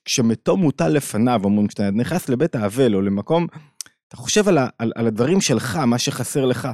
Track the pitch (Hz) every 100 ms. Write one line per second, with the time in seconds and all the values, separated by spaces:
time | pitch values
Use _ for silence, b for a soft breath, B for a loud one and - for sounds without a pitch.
0 | - - 113 110 - 190 151 - 160 147
1 | - 107 123 117 98 104 104 - 101 104
2 | 123 170 - 123 135 123 101 120 127 98
3 | 98 98 - 165 165 B B B - b
4 | _ 127 120 208 202 156 127 - 117 -
5 | 113 107 127 196 - 113 - 170 123 120
6 | - - 123 147 131 123 135